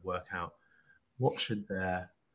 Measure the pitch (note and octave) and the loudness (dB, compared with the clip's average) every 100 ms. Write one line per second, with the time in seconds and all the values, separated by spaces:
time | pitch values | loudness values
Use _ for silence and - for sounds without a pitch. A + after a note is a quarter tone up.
0 | F#2 F2+ - F#2 F2 - _ - - - | -2 -2 -2 -4 -4 -8 _ -20 -20 -20
1 | _ - C3 - - G#2+ G2+ F#2+ F#2 F#2 | _ 0 2 2 0 0 -2 0 2 0
2 | - _ _ | -2 _ _